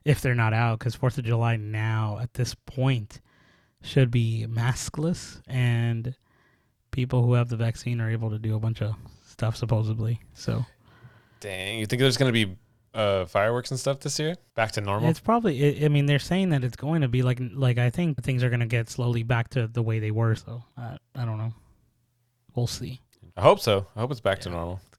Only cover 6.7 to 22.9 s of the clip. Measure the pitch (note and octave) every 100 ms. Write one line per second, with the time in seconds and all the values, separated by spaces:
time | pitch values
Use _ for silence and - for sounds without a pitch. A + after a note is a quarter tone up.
6.7 | _ _ C3+ B2+ B2+ A#2+ B2 A#2+ A2+ A#2
7.7 | - B2 A#2+ A2+ A2+ A2+ G#2+ A2 A2 A2+
8.7 | A2+ G#2+ G#2+ - - - - A2 - A2+
9.7 | A2 A2 A2 A2+ A#2 - - - A2+ B2
10.7 | _ _ - - - _ _ G#2 F#2 F#2+
11.7 | A2+ G#2+ B2 C3+ A#2 C3 A#2 G2+ F2+ _
12.7 | _ _ A2+ G#2 F#2+ F2 G2+ G#2+ A#2+ -
13.7 | C3 C#3 C#3 D3 - D#3 F3+ _ - A2+
14.7 | - G2+ G2+ D#3 D#3+ - A#3 A3+ C3 D3
15.7 | C#3 D3+ D3 C#3+ C#3+ - F#3 F#3 C#3+ B2
16.7 | - C#3 E3 C3 B2+ B2 B2 B2 C3 C3
17.7 | A#2+ B2 E3+ E3+ B2+ - B2+ B2 A#2+ A#2
18.7 | A#2+ A2+ - A#2+ A#2 A2+ A#2+ A#2 C3 A2+
19.7 | A#2 A2+ A2+ G#2+ G#2+ A2+ A2 - A#2 -
20.7 | - A#2 - _ C3 A#2 G#2+ A2+ A2 _
21.7 | _ _ _ _ _ _ _ _ A#2+ A#2+
22.7 | - -